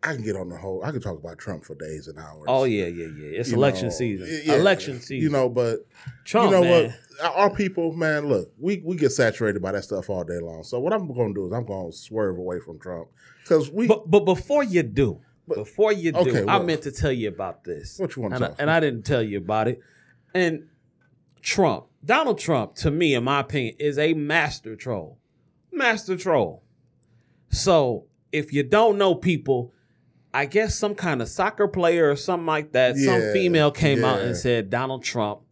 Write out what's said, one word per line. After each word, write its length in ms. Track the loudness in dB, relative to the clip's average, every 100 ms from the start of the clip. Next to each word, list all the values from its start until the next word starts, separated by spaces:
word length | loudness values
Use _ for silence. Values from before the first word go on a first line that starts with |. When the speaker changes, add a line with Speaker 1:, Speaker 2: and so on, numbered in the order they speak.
| -4
Speaker 1:
I 20 |
can 100 | -4
get 120 | -4 -6
on 140 | -8
the 80 | -10
whole, 260 | -8 -6
I 80 | -6
can 100 | -6
talk 160 | -8 -10
about 200 | -12 -14
Trump 260 | -12 -12
for 120 | -12 -14
days 320 | -12 -12 -14
and 120 | -18
hours. 260 | -18 -12 -2
Speaker 2:
Oh, 180 | 2 2
yeah, 200 | 0 -2
yeah, 220 | -6 -10 -12
yeah. 220 | -10 -6
It's 100 | -2
Speaker 1:
You 60 | 2
Speaker 2:
election 320 | 2 2 -4
Speaker 1:
know, 60 |
Speaker 2:
season. 340 | -2 -4 -4 -6
Speaker 1:
y-, 120 | -6 2
yeah, 100 | 4
Speaker 2:
Election 360 | 4 2 -2 -10
Speaker 1:
you 40 |
Speaker 2:
season. 300 | -10 -2 0
Speaker 1:
know, 180 | 2 0
but 300 | 0 0 -2 -8 _ -20 -18 -2
Speaker 2:
Trump, 260 | 2 6
Speaker 1:
you 60 | 6
know 60 |
Speaker 2:
man. 220 | 6 6 4
Speaker 1:
what? 400 | -2 -20 -6 -2
Our, 60 |
our 180 | 2 2 2
people, 380 | -2 0 -2
man, 340 | 0 0 0 2
look, 240 | 0 -2 _
we, 220 | -4 -2 -4
we 100 | 0
get 120 | 2
saturated 500 | 4 2 2 -2 0
by 100 | -2
that 120 | -4
stuff 260 | -4 -8 -4
all 140 | -6
day 160 | -4 -6
long. 240 | -8 -12
So 160 | -8 -4
what 140 | -2
I'm 140 | -2 -4
gonna 220 | -4 -2
do 140 | -2 -4
is 40 |
I'm 120 | -6 -6
gonna 260 | -8 -8
swerve 460 | -12 -8 -2 -2 -2
away 220 | -6 -8
from 180 | -8 -16
Trump. 280 | -12 -12 -12 _ _ _ 2
'Cause 260 | 2 2
we 160 | -2 2
Speaker 2:
But, 240 | 2 4
but 140 | 4 4
before 380 | 0 2 0
you 200 | 2 0
do, 380 | 0 2 0 0 _ _ -8
Speaker 1:
But 80 | -6
Speaker 2:
before 360 | -6 0 2
you 180 | 2 0
do, 80 | 2
Speaker 1:
Okay, 220 | 2 2 2
Speaker 2:
I 120 | 2
Speaker 1:
what? 80 | 2
Speaker 2:
meant 160 | -2
to 80 | -4
tell 200 | -2 -2
you 180 | 0 -4
about 340 | -6 -10 -10
this. 340 | -12 -12 -12 -8
Speaker 1:
What 180 | -8 -6
you 60 |
wanna 140 | -6 -4
Speaker 2:
And 80 |
I, 40 | -4
Speaker 1:
tell 60 | -2
Speaker 2:
and 100 | 0
I 100 | 2
didn't 220 | 2 -2
tell 200 | -2 0
you 140 | 0 -4
about 280 | -2 0 0
it. 100 | -2 -10 _ _ _ _ 0
And 320 | 0 -2 -10 _ _ _ _ _ _ _
Trump, 440 | -4 2 2 2 -8 _ 0
Donald 320 | 0 2 -2
Trump, 380 | 0 0 -2 -4
to 160 | -2
me, 240 | 0 2 2
in 80 |
my 160 | 2 0
opinion, 360 | 0 -4 -4 -4
is 180 | -4 0
a 160 | 0
master 640 | 0 2 0 0 -6 -14 -12
troll. 420 | -6 -6 -8 -18 _ _ _ _ _
Master 460 | -2 0 0 -4 -6
troll. 440 | 0 2 0 -6 _ _ _ _ _ _ _ _ _
So 560 | -2 4 4 4 -2 -8 _ _
if 200 | -6 -2
you 80 | -2
don't 340 | 2 4 4 4
know, 180 | 4 2
people, 580 | 2 0 0 -2 -2 _ _ _ _ _ _
I 120 | -2 0
guess 300 | 0 0 -2
some 160 | -2
kind 280 | -2 -2 -2
of 80 | -4
soccer 380 | -2 -2 0 -2
player 420 | 2 2 4 4
or 40 | 2
something 280 | -2 -2 0
like 280 | -2 0
that, 220 | 2 2 4
some 240 | 4 4
Speaker 1:
Yeah, 100 | 2
Speaker 2:
female 380 | 0 2 4 2
came 320 | 4 2 4
out 160 | 2 2
and 100 | -2
Speaker 1:
yeah. 40 | -2
Speaker 2:
said 340 | 0 0 0
Donald 340 | -2 -2 -6
Trump 360 | -6 -2 -2 -4 _